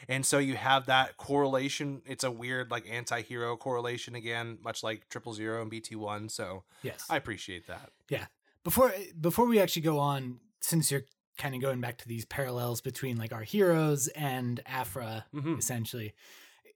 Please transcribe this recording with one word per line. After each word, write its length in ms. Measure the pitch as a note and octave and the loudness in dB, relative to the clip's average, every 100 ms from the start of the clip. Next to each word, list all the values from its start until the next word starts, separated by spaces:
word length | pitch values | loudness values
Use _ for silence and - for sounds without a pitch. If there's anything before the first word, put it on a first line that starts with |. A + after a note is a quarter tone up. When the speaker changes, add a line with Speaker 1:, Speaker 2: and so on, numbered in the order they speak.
| - | -4
Speaker 1:
And 160 | C3 | 0
so 140 | C3+ C#3+ | 4 4
you 180 | C3+ B2+ | 4 0
have 300 | C3 C3+ C3 | 4 4 6
that 320 | C3 C3 - | 4 4 -2
correlation. 840 | - C#3+ C#3 C3 C3+ - C#3+ C3+ - | 0 2 4 4 0 -2 -6 -6 -8
It's 180 | B2+ | -4
a 60 | C3 | -4
weird, 400 | A#2 B2 B2+ B2 | -4 -4 -4 -4
like, 160 | A#2 G#2 | -6 -4
anti-hero 680 | A#2+ A#2+ A#2+ G#2+ A#2+ A#2 A#2 | -6 -4 -4 -4 -4 -4 -4
correlation 560 | C3+ A#2+ A#2+ A#2+ - | -2 -2 -2 -6 -8
again, 440 | A#2 A2+ A#2 A#2 A2+ | -8 -4 -4 -4 -8
much 200 | A2+ A2 | -8 -4
like 260 | A2 A2 - | -4 -4 -6
Triple 240 | A#2+ A#2+ | -10 -8
Zero 260 | G#2+ A2 A2+ | -4 -2 -2
and 100 | A2 | -4
B 100 | A2+ | -8
T 140 | - | -10
one. 340 | A2 G#2 G#2 G#2+ | -6 -4 -4 -6
So 340 | - G2 F#2+ - _ | -6 -6 -8 -12 _
Speaker 2:
Yes. 220 | B2+ - - | -10 -8 -2
Speaker 1:
I 60 | D#3 | -2
appreciate 500 | B2 G2 - F2+ - | -2 -8 -8 -12 -12
that. 240 | E2+ - _ - | -14 -16 _ -6
Speaker 2:
Yeah. 180 | B2 F#2 _ _ _ | -6 -6 _ _ _
Before, 280 | F3 A3 B3+ - F#3 E3 | 0 4 4 4 -8 -2
before 260 | E3 E3+ A#3+ | 0 4 6
we 140 | A3 | 6
actually 220 | F3+ E3+ | 6 2
go 160 | D#3+ D3 | 2 2
on, 420 | C#3+ C#3 C3 B2 _ - | 2 0 -4 -10 _ -6
since 300 | - E3 D3 | 2 4 4
you're 140 | C#3 - _ _ - | 0 -4 _ _ -6
kinda 220 | C#3+ B2+ | -4 0
going 220 | C3+ B2+ | 0 0
back 160 | B2 A#2+ | -2 -6
to 100 | A#2 | -6
these 160 | A#2 | -6
parallels 560 | G#2+ - C3+ B2 A#2+ A#2 | -4 -4 -2 -2 -2 -2
between, 380 | C3 B2 C3 A#2 | -4 -4 -4 -4
like, 140 | A2 | -4
our 100 | A2+ | -6
heroes 680 | G#2+ G#3 F#3 E3 D#3 C#3+ B2+ | 0 6 8 8 6 4 0
and 520 | - C#3+ C3 B2 A#2+ - | -2 -2 0 -2 -2 -4
Aphra, 600 | C3 A#2+ C3 A2+ A2 - | -4 -4 -6 -6 -6 -8
Speaker 1:
Mm-hmm. 240 | D3 D3 D3+ | -6 -2 -2
Speaker 2:
essentially, 560 | - A#2+ A2 B2 G#2+ - - - - _ _ | -2 -2 -4 -6 -8 -12 -20 -20 -20 _ _